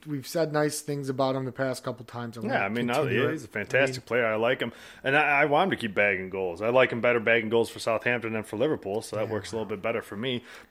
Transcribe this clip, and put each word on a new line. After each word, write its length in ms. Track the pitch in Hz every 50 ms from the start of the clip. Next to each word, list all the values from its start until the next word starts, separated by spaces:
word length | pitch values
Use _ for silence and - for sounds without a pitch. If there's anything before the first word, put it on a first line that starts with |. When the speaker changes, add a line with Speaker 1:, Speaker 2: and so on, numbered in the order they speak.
| - 156
Speaker 1:
we've 180 | 147 139 127
said 280 | - - 175 160 156 151
nice 260 | 151 151 151 147 -
things 280 | - - 147 143 139 135
about 260 | 131 135 135 135 135
him 80 | 135 131
the 60 | 127
past 320 | 117 - 135 131 127 - -
couple 220 | 135 117 - 120
times. 320 | - - 120 120 117 113 120
I 20 |
wanna 120 | 107 220 269
Speaker 2:
Yeah, 120 | 135 101
I 40 | 98
mean, 180 | 107 120 120 120
Speaker 1:
continue 380 | 120 143 151 - 98 113 127
Speaker 2:
I, 20 | -
Speaker 1:
it. 40 | -
Speaker 2:
he's 100 | - -
a 40 | -
fantastic 480 | - 107 101 - - 127 135 131 127 127
Speaker 1:
I 20 |
mean 80 | - -
Speaker 2:
player. 180 | 120 123 117
I 100 | 113 110 110
like 240 | 113 120 127 123
him. 100 | 131 117 - - - - - - -
And 120 | 131 135
I, 260 | 151 151 147 143 139
I 40 | 147
want 200 | 147 143 151 185
him 60 | 196
to 100 | 123 101
keep 120 | 120 110 90
bagging 360 | 104 101 101 98 92 95 95
goals. 300 | 92 95 95 90 85 87
I 80 | 107 113
like 220 | 123 127 127 123
him 100 | 123 117
better 180 | 110 120 120 120
bagging 300 | 104 117 113 117 107 107
goals 200 | 117 117 113 -
for 80 | - -
Southampton 540 | - 117 113 104 - 123 123 120 113 113 110
than 100 | 110 104
for 120 | - - 104
Liverpool, 440 | 127 156 147 - - 98 98 113 -
so 140 | - - 104
that 100 | 107 101
Speaker 1:
Yeah. 40 | 107
Speaker 2:
works 180 | 104 - -
a 40 | - 113
little 100 | 110 98
bit 120 | 107 98 90
better 180 | 113 117 113
for 140 | - - 107
me. 280 | 101 120 135 123 120 - - - - - -